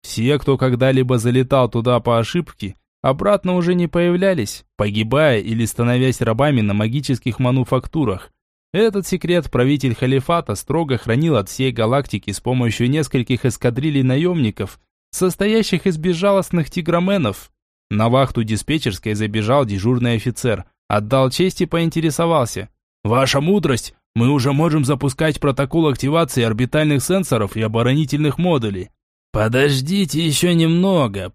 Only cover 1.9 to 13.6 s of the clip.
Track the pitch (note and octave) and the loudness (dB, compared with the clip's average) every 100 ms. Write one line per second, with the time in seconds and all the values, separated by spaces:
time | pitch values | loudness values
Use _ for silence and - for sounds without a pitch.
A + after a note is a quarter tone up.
1.9 | A#2+ A#2+ A#2 A2 F3 D#3+ - G2 - _ | 0 2 0 0 -4 -4 -12 -14 -14 _
2.9 | _ B2+ C#3 G3 G3+ F3+ F3+ F3 F3+ E3+ | _ -2 0 0 0 0 0 0 0 0
3.9 | E3+ F3 F3+ G3 F3 G2+ - _ - G#2 | 0 2 2 0 0 -4 -8 _ -4 -2
4.9 | G#2 A2 C3+ D#3 A2+ G#2+ A2+ A2+ - A#2+ | 0 0 2 4 2 0 -2 -2 0 0
5.9 | B2 C3 B2 A2+ A2+ C#3+ C3 G#2 G#2 A2 | 2 2 0 -2 0 2 2 0 0 0
6.9 | C3+ C#3+ B2+ B2+ - B2+ C3 A#2+ C3+ - | -2 -2 -4 -4 -2 0 0 0 -2 -2
7.9 | D#3+ B2+ F#2 - _ _ _ _ F3+ A3+ | -2 -2 -4 -10 _ _ _ _ 0 0
8.9 | G3 - F3+ E3 F3 C#3 A#2+ B2+ C#3+ C3 | 0 -4 -4 0 0 0 0 2 2 0
9.9 | A2+ B2+ C3 C3 E3+ - G2+ - D3+ D#3 | 0 0 0 0 -2 -2 -8 -2 -2 0
10.9 | B2 - A#2+ E3 B2 F#2+ - C3 A#2+ A2 | -4 0 0 2 0 -2 -4 -2 0 0
11.9 | C3+ C3+ G#2+ - G2 A#2 B2+ A#2+ - A#2+ | 0 -2 -8 -8 -8 -2 0 0 0 0
12.9 | D3+ C#3+ C3+ A2+ B2 B2+ - | 0 0 -2 -2 0 -2 0